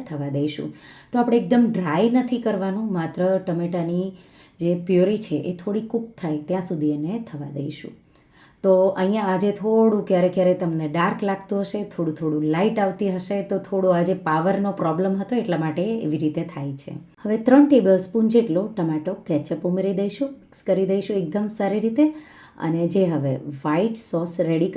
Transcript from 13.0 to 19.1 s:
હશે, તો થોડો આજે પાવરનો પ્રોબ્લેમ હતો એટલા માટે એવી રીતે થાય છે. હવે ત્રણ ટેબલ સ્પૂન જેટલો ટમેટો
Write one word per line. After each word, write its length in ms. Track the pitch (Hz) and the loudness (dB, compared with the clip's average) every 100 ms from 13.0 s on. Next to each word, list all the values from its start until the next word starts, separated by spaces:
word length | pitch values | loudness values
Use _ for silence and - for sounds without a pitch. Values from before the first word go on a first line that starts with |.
| 202 185 | -4 -4
હશે, 240 | 185 202 196 | -4 -4 -2
તો 60 | 190 - | -4 -2
થોડો 240 | 190 190 175 | 0 2 4
આજે 180 | 170 180 160 | 2 0 0
પાવરનો 440 | 156 175 196 202 190 | 0 2 0 -2 -2
પ્રોબ્લેમ 360 | 165 160 190 196 | -2 0 0 -2
હતો 180 | - 240 | -2 -2
એટલા 200 | 190 160 | -2 -2
માટે 180 | 160 151 202 226 156 | -2 -2 -4 -2 -2
એવી 140 | 156 | -2
રીતે 180 | 156 156 160 | -2 -2 -6
થાય 180 | 143 139 139 | -8 -8 -10
છે. 100 | - - - _ | -12 -16 -16 _
હવે 140 | 208 220 226 | -4 -2 6
ત્રણ 180 | 269 285 | 8 8
ટેબલ 260 | 262 190 185 185 | 6 6 4 2
સ્પૂન 240 | 233 220 233 | 0 4 4
જેટલો 280 | 190 170 214 - | 4 0 -2 -2
ટમેટો 380 | 160 156 180 | -2 -2 -4